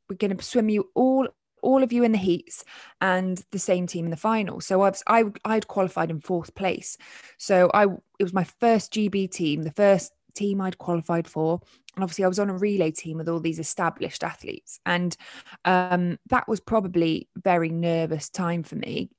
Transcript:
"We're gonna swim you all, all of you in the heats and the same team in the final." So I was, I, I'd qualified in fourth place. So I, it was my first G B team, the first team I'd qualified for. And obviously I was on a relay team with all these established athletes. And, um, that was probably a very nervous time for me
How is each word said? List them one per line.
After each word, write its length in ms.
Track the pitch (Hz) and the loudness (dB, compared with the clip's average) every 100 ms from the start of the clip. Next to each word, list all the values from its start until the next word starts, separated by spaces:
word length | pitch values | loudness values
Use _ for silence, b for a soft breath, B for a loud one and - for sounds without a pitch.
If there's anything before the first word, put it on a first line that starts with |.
| - | -14
"We're 80 | 190 | -4
gonna 240 | 208 190 | -4 -4
swim 300 | - 247 214 | -2 0 2
you 200 | 214 - | 0 0
all, 340 | - 262 262 262 - _ _ | 2 2 2 0 -6 _ _
all 220 | - 262 | 2 2
of 100 | 254 | 4
you 100 | 240 | 2
in 100 | 240 | 2
the 60 | 220 | 2
heats 460 | 185 170 - - - B B B | 2 -2 -4 -16 -16 B B B
and 420 | 190 185 185 180 - | 0 0 0 -4 -6
the 80 | 196 | -6
same 280 | - 180 175 | 0 0 0
team 200 | 175 165 | -4 -6
in 40 | |
the 60 | 165 | -2
final." 460 | - 226 208 - | 0 0 -2 -6
So 180 | - 190 | 0 2
I 80 | 196 | 4
was, 140 | 190 - | 2 2
I, 180 | 233 214 - | 2 2 -2
I'd 240 | 214 220 - | -2 -2 -2
qualified 420 | 202 185 - 165 | -2 -2 0 -4
in 100 | 160 | -4
fourth 340 | - 175 165 | -4 -4 -4
place. 420 | - 190 - - - B B B B | -4 -4 -4 -8 -14 B B B B
So 340 | - 190 180 | 2 6 6
I, 100 | 208 | 6
it 380 | 202 180 - - | 4 2 -8 -4
was 100 | 190 | -2
my 120 | 190 | 0
first 460 | 170 - 233 226 - | -2 0 2 2 0
G 180 | 220 208 | -2 0
B 200 | 196 190 | 0 -2
team, 360 | - 160 151 | -2 -2 -2
the 60 | 156 | -2
first 420 | 151 202 196 - _ _ | 2 4 4 2 _ _
team 280 | - 202 196 | -6 -4 -2
I'd 160 | 190 - | -4 -6
qualified 500 | - 170 165 170 160 | -4 -4 -2 -4 -4
for. 320 | 156 160 175 - b b | -4 -2 -2 -6 b b
And 80 | - | -8
obviously 220 | 185 165 | -6 0
I 40 | 185 | 0
was 100 | 180 | 2
on 100 | 202 | -2
a 80 | 185 | 0
relay 340 | 208 202 160 | 0 0 0
team 280 | 156 165 160 | -2 -8 -8
with 100 | 160 | -4
all 120 | 170 | -4
these 180 | 165 160 | -4 -4
established 680 | 156 - 170 - - - | -6 -2 -2 -2 -8 -6
athletes. 560 | - - - - - - - | -8 -8 -14 -14 -16 -8 -2
And, 280 | 175 180 - B B B B 175 | 0 -2 -6 B B B B 2
um, 520 | 185 180 180 175 - - | 2 2 0 0 -4 -2
that 180 | 262 - | -2 0
was 120 | 196 | -4
probably 680 | - 220 190 175 165 160 - - | 0 -2 0 0 0 0 -6 -4
a 40 | |
very 280 | 196 175 165 | 2 2 2
nervous 640 | 165 170 165 165 156 - | -2 0 0 -2 -4 -6
time 320 | - 175 170 | -6 -4 -4
for 140 | 156 - | -6 -8
me 340 | - - - | -6 -6 -8